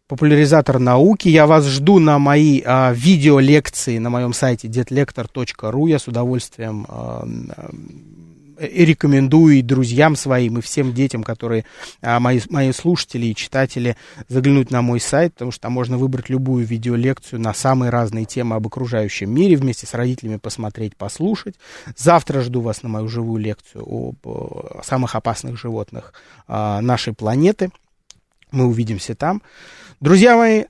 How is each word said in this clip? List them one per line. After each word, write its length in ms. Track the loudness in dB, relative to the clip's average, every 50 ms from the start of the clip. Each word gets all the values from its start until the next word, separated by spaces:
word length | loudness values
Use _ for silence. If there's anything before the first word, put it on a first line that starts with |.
| _ -12
популяризатор 720 | -4 0 2 4 4 4 4 6 4 4 4 2 0 2
науки. 480 | 2 4 4 6 6 4 4 2 4 4
Я 180 | 6 6 6
вас 180 | 6 6 6 4
жду 340 | 2 0 0 4 6 6 6
на 180 | 6 6 4 4
мои, 420 | 4 4 4 4 6 4 4 2 2
а, 280 | 0 2 2 2 2 0
видеолекции 1040 | 2 4 4 4 6 6 6 6 6 6 6 4 4 2 0 -6 -8 -6 -4 -4 -4
на 120 | -4 -2
моем 220 | -2 -2 -2 -4 -2
сайте 340 | -2 -2 -2 -2 -2 -6
детлектор 640 | -6 -6 -6 -4 -2 -2 -2 -2 -2 -4 -8 -12 -10
точка 420 | -8 -8 -8 -8 -8 -8 -6 -4
ру. 160 | -2 0 0
Я 140 | 2 0 0
с 80 | -2 -4
удовольствием, 760 | -4 -4 -2 -2 -2 -4 -6 -8 -12 -12 -10 -10 -10 -10 -12 -12
а, 340 | -12 -12 -12 -10 -10 -10 -10
м, 300 | -10 -10 -10 -12 -14 -14
э, 140 | -16 -16 -16 -18 -18 -18 -20 -20 -20 -20 -20 -20 -20 -20 -20 -20 _ _ -20 -16 -14
и 260 | -12 -4 0 4 4
рекомендую 680 | 4 4 2 2 2 2 2 2 4 4 6 6 8 6 6
и 40 | 4
друзьям 540 | 2 0 0 0 0 2 2 2 2 2
своим, 420 | 0 -2 -2 0 0 0 -2 -2 -4
и 40 | -6
всем 320 | -6 -4 -4 -4 -2 -2
детям, 280 | -2 -2 -2 -2 -6 -8
которые, 420 | -8 -8 -8 -6 -4 -4 -4 -6 -8 -12 -20 -20 -20 -18 _
а, 180 | -4 -2 0 2
мои, 200 | 2 2 2 0 -2 -2
мои 240 | -2 -2 0 0 -2
слушатели 540 | -2 -2 0 0 -2 -2 -6 -6 -4 -4
и 80 | -4 -4
читатели, 640 | -6 -8 -6 -2 -2 -2 -2 -2 -4 -4 -4 -4 -6 -10 -20 -20 -20 -12 -6
заглянуть 420 | -2 0 2 4 4 4 2 2
на 100 | 0 0
мой 180 | 0 0 0 -2
сайт, 340 | -2 -2 0 0 0 0 -2
потому 160 | -6 -10 -12
что 120 | -10 -10 -8
там 100 | -6 -6
можно 260 | -4 -4 -4 -2 -2
выбрать 320 | -2 -2 -4 -6 -6 -4
любую 340 | -4 -2 -2 -2 -2 -2 -2
видеолекцию 760 | -2 -4 -4 -4 -2 -2 0 0 -2 -2 -4 -8 -12 -10 -6
на 120 | -6 -6 -4
самые 380 | -2 0 0 0 2 0 0
разные 340 | 0 0 -2 -2 -4 -6 -8
темы 320 | -6 -6 -6 -4 -4 -4
об 100 | -4 -6
окружающем 640 | -6 -6 -8 -8 -4 -2 -2 -2 -4 -6 -8 -6 -2
мире, 260 | 0 2 4 4 4
вместе 300 | 2 2 -2 -4 -6 -10
с 60 | -10 -6
родителями 460 | -4 -4 -4 -4 -4 -6 -8 -10 -8
посмотреть, 580 | -10 -10 -10 -10 -10 -10 -8 -8 -10 -10 -10
послушать. 600 | -10 -12 -12 -8 -4 -4 -4 -4 -4 -8 -12 -18 _ _ -20 -20 -20 -20 -20 -16
Завтра 440 | -2 2 2 2 2 2 -2 -4 -4
жду 200 | -4 -4 -4 -4
вас 220 | -4 -6 -6 -8 -8
на 60 | -8
мою 200 | -8 -6 -6 -6
живую 340 | -6 -6 -6 -6 -6 -4 -6
лекцию 420 | -6 -8 -10 _ _ -20 -18 -14
об, 300 | -10 -10 -8 -8 -10 -12 -14 -14
э, 560 | -14 -12 -12 -12 -12 -12 -14 -16 -16 -16 -16 -8
самых 340 | -4 -4 -2 -2 -2 -4
опасных 420 | -4 -4 -4 -6 -6 -8 -12 -12 -12
животных, 560 | -10 -10 -8 -8 -10 -10 -12 -16 -18 -18 _ _ _ _ _ _ _ -10
а, 320 | -8 -6 -4 -4 -4 -2
нашей 320 | -2 -2 -2 -2 -2 -6 -8
планеты. 580 | -6 -4 -4 0 2 2 2 2 0 -4 -6 -6 _ _ _ _ _ _ _ _ _ _ _ _ _ _ _ -2
Мы 140 | 0 0
увидимся 480 | 0 0 0 -2 -4 -6 -8 -8 -10 -8
там. 280 | -6 -4 -4 -4 -6 -8 _ _ -20 -20 -20 -20 -20 -20 -20 -12 _
Друзья 360 | 2 4 6 6 8 6 6
мои, 280 | 6 4 4 2 2 0 -4